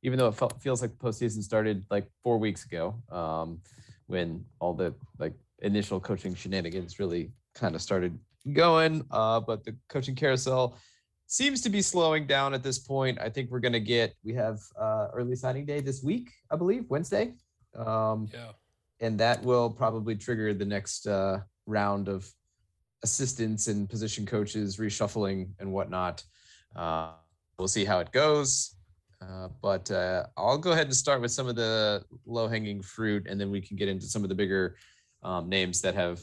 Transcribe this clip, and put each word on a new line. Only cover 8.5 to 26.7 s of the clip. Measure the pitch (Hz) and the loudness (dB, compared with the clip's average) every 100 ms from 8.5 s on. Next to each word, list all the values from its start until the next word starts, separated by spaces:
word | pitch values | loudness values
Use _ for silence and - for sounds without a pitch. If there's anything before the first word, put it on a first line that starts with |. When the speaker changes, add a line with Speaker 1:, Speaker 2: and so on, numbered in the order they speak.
Speaker 1:
going. | 143 170 160 160 156 139 | 6 8 8 6 2 -2
Uh, | 107 110 113 | 2 4 2
but | 113 113 - | 2 -4 -6
the | 107 _ | -12 _
coaching | 151 131 131 | -4 -4 0
carousel | 151 131 135 131 127 - - _ _ _ _ | 2 2 2 2 2 -2 -20 _ _ _ _
seems | - 269 269 | 0 2 2
to | 240 | 0
be | 202 | 2
slowing | 185 180 165 156 143 | 2 4 4 4 2
down | 139 139 | 2 2
at | 135 | 0
this | 135 127 | -2 -4
point. | - 135 131 123 | -2 0 0 0
I | - | -4
think | 107 127 | -4 -4
we're | 123 | 0
gonna | 120 120 | 2 2
get, | 107 120 113 - | 2 2 2 -2
we | 107 | -8
have, | 117 110 104 - - | -2 -2 -2 -10 -4
uh, | 110 107 104 | -2 0 -2
early | - 123 127 | -2 -2 -2
signing | 127 131 143 | -2 -4 -2
day | 147 | -4
this | 135 135 | -2 -4
week, | 135 226 240 - _ | -2 -2 -4 -18 _
I | 156 | 0
believe, | 175 233 240 | 2 0 0
Wednesday. | 139 175 - 240 - _ _ _ - | -4 0 0 -2 -4 _ _ _ -8
Um, | 113 110 110 110 107 | -2 0 2 0 -4
Speaker 2:
Yeah. | 117 117 101 _ _ _ _ | -8 -16 -18 _ _ _ _
Speaker 1:
and | 117 107 | -2 2
that | 113 120 | 4 4
will | 123 123 117 | 4 4 4
probably | 110 117 113 110 107 | 2 0 0 -2 -4
trigger | - 117 107 | -2 0 0
the | 101 101 | 0 0
next, | 101 98 - - | -2 -4 -8 -2
uh, | 98 98 95 98 _ - | 0 2 -2 -6 _ -4
round | 107 101 101 98 | 0 2 0 0
of | 98 92 _ _ _ _ _ _ _ | -4 -6 _ _ _ _ _ _ _
assistants | 107 - 131 - 113 110 - | -4 0 -2 -2 -2 -2 0
and | 104 98 | -2 -2
position | 110 107 - 101 | -4 -4 -4 -2
coaches | 107 104 107 104 95 | -2 -2 -2 -4 -2
reshuffling | 107 101 104 - 98 95 92 95 | -4 -2 -2 0 -2 -2 -6 -8
and | 98 | -6
whatnot. | 95 95 90 90 85 - _ - - _ | -4 -2 -2 -2 -4 -14 _ -20 -20 _